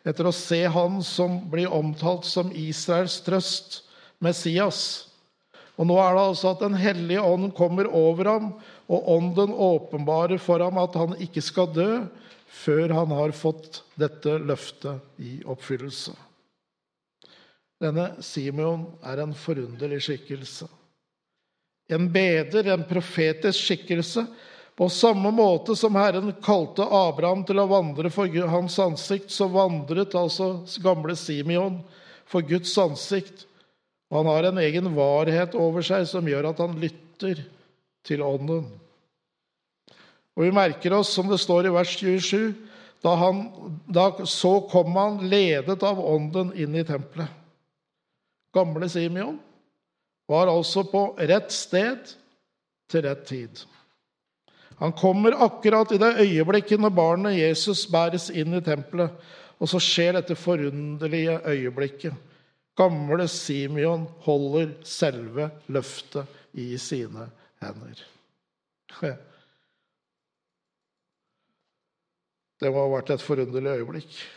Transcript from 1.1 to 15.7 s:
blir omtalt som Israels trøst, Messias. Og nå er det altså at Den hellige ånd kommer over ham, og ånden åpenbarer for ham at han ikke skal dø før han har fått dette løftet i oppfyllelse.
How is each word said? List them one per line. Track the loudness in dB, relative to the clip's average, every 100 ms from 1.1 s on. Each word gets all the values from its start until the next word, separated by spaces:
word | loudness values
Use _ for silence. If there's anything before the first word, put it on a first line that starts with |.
| -2 0 -2 -4
blir | -4 0
omtalt | 0 -2 -2 -2 -2
som | -2 -2 -2
Israels | -6 -6 -6 0 0 0 -4 -2
trøst, | -2 -2 -8 -10 -18 _ -20 -20 _
Messias. | -2 0 -2 0 0 -2 -6 -8 -14 _ _ _ _ -20 -20 -2
Og |
nå | 4 4
er | 6 4
det |
altså | 2 2 0
at | 0
Den | -2 2
hellige | 0 0 -2 0
ånd | 2 2 0
kommer | 0 2 2 2
over | 4 4 4 2
ham, | 0 -2 -10 -18 -20 -2
og | 0 4
ånden | 2 4 2 0
åpenbarer | 2 2 2 -2 -4 0 2 2 0
for | 2 2
ham | 2 0
at | 0 0
han | -2 -4
ikke | -6 -6
skal | -4 -2 0
dø | 2 0 0 -6 -14 -20 -20 _
før | -6 0 2 2
han | 2 2
har | 0 -2 0
fått | -4 -4 -12 -20 _ -4
dette | -4 -2 -2 -2
løftet | -2 -6 -8 -12 -12 -12 -16 -16
i | -14 -14
oppfyllelse. | -12 -12 -8